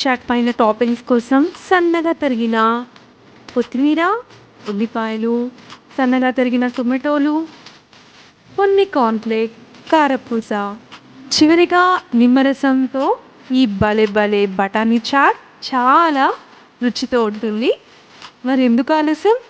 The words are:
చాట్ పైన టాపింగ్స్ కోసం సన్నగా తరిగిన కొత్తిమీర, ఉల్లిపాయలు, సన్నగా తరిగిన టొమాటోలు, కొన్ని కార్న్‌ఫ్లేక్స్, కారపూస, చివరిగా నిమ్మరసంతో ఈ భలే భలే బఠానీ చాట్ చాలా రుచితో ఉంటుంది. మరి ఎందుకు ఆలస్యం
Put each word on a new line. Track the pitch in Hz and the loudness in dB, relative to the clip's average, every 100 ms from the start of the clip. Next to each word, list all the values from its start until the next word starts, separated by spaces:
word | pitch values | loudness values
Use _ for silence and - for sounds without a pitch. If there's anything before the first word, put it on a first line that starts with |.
చాట్ | 277 247 - | -2 -4 -2
పైన | 240 240 233 | -2 -2 0
టాపింగ్స్ | 220 214 240 240 - | 0 0 -2 -4 -2
కోసం | 240 226 269 339 - - | -2 2 0 0 -4 -2
సన్నగా | 370 339 339 330 330 | 0 2 0 -2 -2
తరిగిన | 294 233 226 226 220 233 240 - - _ - - - | -2 -2 -2 0 0 -2 -6 -18 -20 _ -20 -20 -8
కొత్తిమీర, | 254 226 247 285 302 339 453 - - - _ - | -6 -4 -2 0 0 0 -2 -6 -20 -20 _ -8
ఉల్లిపాయలు, | 202 226 233 220 220 226 240 247 247 - - _ - | -6 -4 -4 -6 -4 -2 -2 -4 -10 -20 -20 _ -4
సన్నగా | 254 254 254 254 | 0 0 0 0
తరిగిన | 247 247 247 247 | -2 0 -2 -2
టొమాటోలు, | 240 254 294 294 285 302 320 - - - _ - - - - _ _ - | -4 -2 -2 0 0 -2 -6 -12 -20 -20 _ -20 -20 -20 -20 _ _ -2
కొన్ని | 392 392 392 294 | 2 2 2 0
కార్న్‌ఫ్లేక్స్, | 226 220 220 220 226 - - - - | 0 -2 -4 -4 -4 -8 -20 -20 -2
కారపూస, | 320 285 262 - 233 - 208 202 214 - - - - - - | 2 2 0 -4 -6 -4 -6 -6 -10 -20 -20 -20 -20 -8 2
చివరిగా | 302 339 349 349 359 370 - 240 | 4 4 4 2 2 0 -2 2
నిమ్మరసంతో | 247 262 269 269 277 262 254 269 302 494 - - - 262 | 4 4 2 0 0 0 0 -2 -2 -4 -8 -20 -4 0
ఈ | 254 196 | 0 0
భలే | 214 214 214 202 | 0 2 2 2
భలే | 208 202 202 190 | 0 0 0 -2
బఠానీ | 196 214 226 233 226 | -2 0 0 0 0
చాట్ | 277 311 466 - _ - | 2 2 0 -8 _ -6
చాలా | 262 247 302 339 285 294 - - - _ _ 240 | -2 2 4 2 2 0 -2 -12 -20 _ _ -4
రుచితో | - 254 247 220 | -4 -4 -2 -2
ఉంటుంది. | 214 226 214 277 554 - - - - - - 254 | -4 -6 -2 -2 -4 -8 -20 -20 -20 -20 -10 -4
మరి | 262 254 | 0 2
ఎందుకు | 233 262 311 | 2 2 0
ఆలస్యం | 302 302 392 494 - | 0 0 0 0 -2